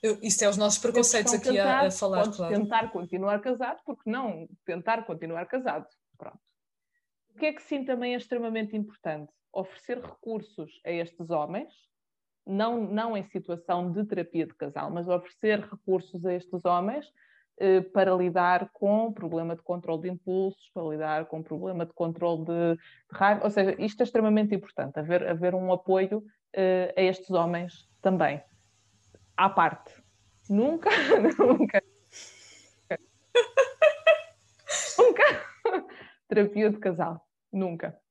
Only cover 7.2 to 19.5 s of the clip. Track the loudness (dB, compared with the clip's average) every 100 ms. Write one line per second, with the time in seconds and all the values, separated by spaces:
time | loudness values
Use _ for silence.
7.2 | _ _ -4 -4 -8 -6 -4 -4 -2 -4
8.2 | -4 -6 -4 -4 -4 -4 -8 -8 -8 -8
9.2 | -10 _ _ -10 -10 -12 -10 -10 -10 -16
10.2 | -10 -8 -10 -14 -16 _ -8 -6 -6 _
11.2 | -6 -4 -4 -6 -10 _ _ _ _ _
12.2 | _ _ -6 -2 0 -2 -4 -4 -2 -4
13.2 | -6 -10 -8 -10 -2 -2 0 -4 -4 -4
14.2 | -4 -4 -4 -6 -10 -8 -6 -6 -2 -2
15.2 | -4 _ 0 0 -4 -12 -2 -2 -2 -8
16.2 | -4 -4 -4 -4 0 0 0 -6 -10 _
17.2 | _ _ _ -2 4 4 4 2 4 4
18.2 | 2 2 4 2 0 -4 0 2 0 -6
19.2 | -6 -6 -6